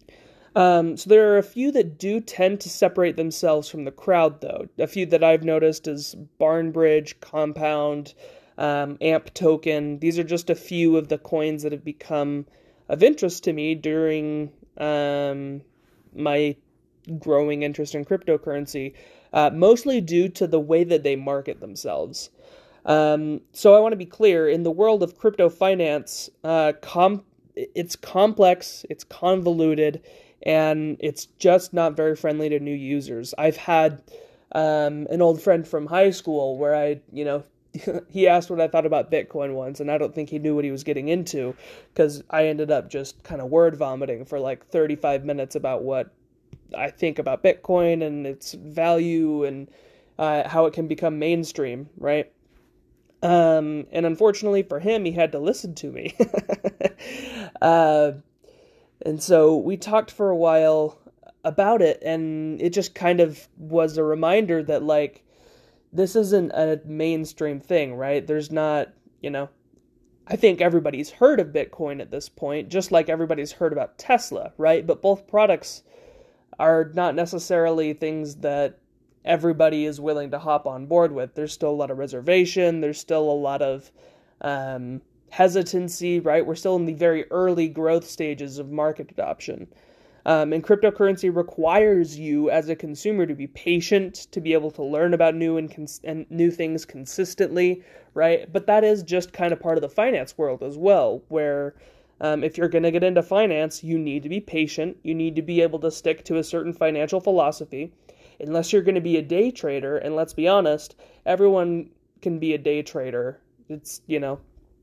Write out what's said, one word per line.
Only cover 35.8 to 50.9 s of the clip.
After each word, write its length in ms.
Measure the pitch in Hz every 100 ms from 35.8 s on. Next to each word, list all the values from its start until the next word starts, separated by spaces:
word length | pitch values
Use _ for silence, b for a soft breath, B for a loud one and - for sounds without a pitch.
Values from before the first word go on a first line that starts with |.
| 147
high 240 | 170 196
school 460 | 185 - 151 135 131
where 160 | 147 151
I, 260 | 147 143 -
you 140 | 139 147
know, 180 | 143 143 _ _
<laughs> 360 | - - 170 -
he 180 | 190 185
asked 240 | 175 170
what 100 | 170
I 60 | 160
thought 180 | 165 156
about 240 | 151 -
Bitcoin 460 | 156 147 156 139 135
once, 240 | 131 139
and 100 | 147
I 80 | 147
don't 160 | 147
think 160 | - 147
he 80 | 151
knew 160 | 151
what 120 | 147 143
he 60 |
was 120 | 135
getting 240 | 143 143 143
into, 480 | 175 170 147 127 135 B B B -
'cause 280 | 156 143 -
I 160 | 156 156
ended 240 | 151 151
up 220 | 143 -
just 320 | 143 135 -
kinda 220 | - 160 131
word 300 | 156 170 151
vomiting 480 | 143 131 135 117 131
for, 140 | 147
like, 280 | 135 131 _
thirty-five 580 | 160 156 151 147 139 143
minutes 300 | 143 135 147
about 280 | 135 127
what 280 | 131 131 120 _ _ _ _ - _ -
I 140 | 139
think 300 | - 170 151
about 240 | 156 165
Bitcoin 600 | 190 - - 180 170 165 156
and 200 | 147 139
its 280 | 139 -
value 920 | - 151 151 165 170 170 165 160 151
and, 260 | 143 135 139 b b b b -
uh, 300 | 156 151 143
how 180 | 165 160
it 80 |
can 140 | 156
become 320 | 165